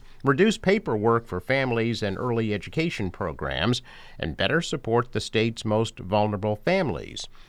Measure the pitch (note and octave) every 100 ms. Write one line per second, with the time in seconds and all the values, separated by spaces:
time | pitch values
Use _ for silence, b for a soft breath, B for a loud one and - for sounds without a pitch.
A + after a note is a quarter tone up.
0 | b b C3+ C#3 A3 - F#3 G#3 D#3+ A2
1 | A2 A#2 - G#2+ - C3+ C3 A#2 A2+ A2+
2 | G2+ F#2+ B2 A#2 A2 G2+ G2+ D#3+ E3+ -
3 | F#2 - F2+ - C#2 C2 G2+ B2 B B
4 | B B D#2+ - G2 D#3+ - D#3+ A2+ A#2+
5 | A#2+ A2 - G#2+ A2+ A2+ A2 G#2+ A2+ -
6 | F#2 G#2 G#2+ G#2 G#2+ G#2+ E3 F#3+ D3 C#2+
7 | G1+ - - b